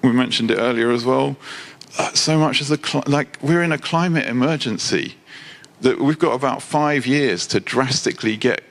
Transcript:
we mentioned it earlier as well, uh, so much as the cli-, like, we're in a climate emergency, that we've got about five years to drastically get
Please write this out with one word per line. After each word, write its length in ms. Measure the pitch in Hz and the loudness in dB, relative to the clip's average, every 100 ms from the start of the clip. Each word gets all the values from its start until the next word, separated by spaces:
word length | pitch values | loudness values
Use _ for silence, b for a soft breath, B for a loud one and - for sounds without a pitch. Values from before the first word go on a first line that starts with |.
we 100 | 135 | 4
mentioned 380 | 120 123 117 117 | 2 0 0 0
it 80 | 104 | 2
earlier 320 | 117 117 117 | 2 2 2
as 140 | 120 | 2
well, 320 | 117 131 139 135 B B B B B - | 2 2 0 -4 B B B B B -6
uh, 140 | - | -2
so 260 | - - 156 | 0 2 2
much 220 | 156 - | 2 0
as 80 | 143 | 0
the 80 | 147 | -2
cli-, 260 | - 139 - | -2 -4 0
like, 320 | 143 147 - | 0 0 -6
we're 220 | 139 170 | 0 2
in 100 | 170 | 2
a 60 | 151 | -2
climate 480 | - 165 180 160 - | -2 0 2 0 0
emergency, 880 | 120 131 156 127 107 - 92 - - _ B B B B - | 0 0 0 -2 -4 -2 -2 -4 -10 _ B B B B -2
that 180 | 127 123 | 0 2
we've 200 | 139 156 | 0 2
got 160 | 170 | 2
about 260 | 123 135 117 | 2 -2 -4
five 440 | - 151 147 147 123 | -2 0 0 0 0
years 400 | 143 139 87 - | 2 2 0 -2
to 140 | 110 | -2
drastically 760 | - 120 131 127 - 120 113 107 | 0 0 0 0 -2 -2 -4 0
get 260 | 123 98 - | 0 0 -4